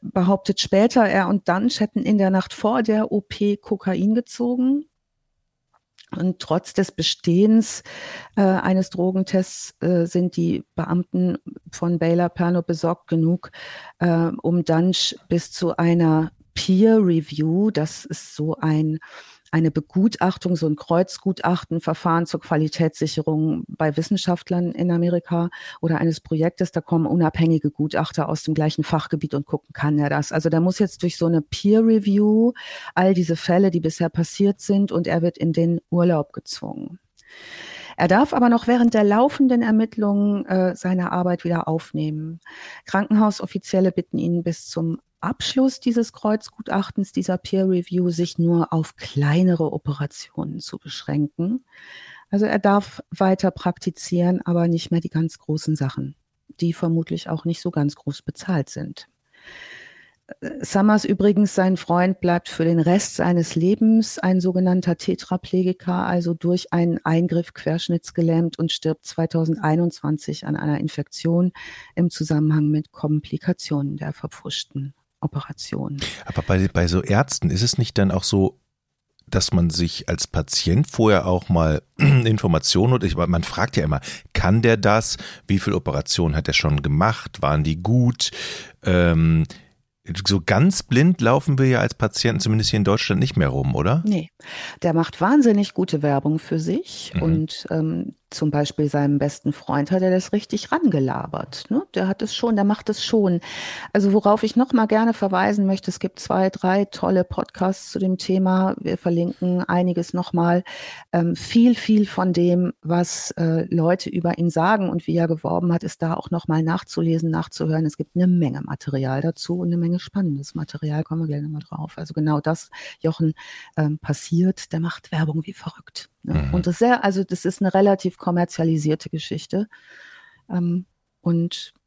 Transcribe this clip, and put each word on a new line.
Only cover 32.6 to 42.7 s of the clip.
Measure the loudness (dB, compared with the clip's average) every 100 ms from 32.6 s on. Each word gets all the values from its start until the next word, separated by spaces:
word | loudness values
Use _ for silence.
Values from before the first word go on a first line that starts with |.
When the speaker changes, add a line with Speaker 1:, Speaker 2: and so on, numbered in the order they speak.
| -10 -16 -6
Speaker 1:
all | 2 2
diese | 4 0 -2
Fälle, | 2 4 4
die | 2
bisher | -2 -2 -2
passiert | -2 -2 0 0 0
sind, | 0 0 2
und | 0 0
er | 0
wird | 0 0
in | 0
den | 2 2 0 0
Urlaub | 2 2 2 -2
gezwungen. | -10 -14 -12 -10 -10 -12 -16 _ _ _ -20 -20 -20 -18 -18 -14 0
Er | 4
darf | 4 4
aber | 4 4
noch | 4 4
während | 4 4
der | 4 4
laufenden | 4 2 4 4 4
Ermittlungen, | 4 2 2 0 0 2 2 0 0
äh, | 0 2 0
seine | 0 0 0
Arbeit | 0 0 0 0
wieder | -2 0
aufnehmen. | -4 -4 -4 -4 -4 -8 -12 -18 -20 -20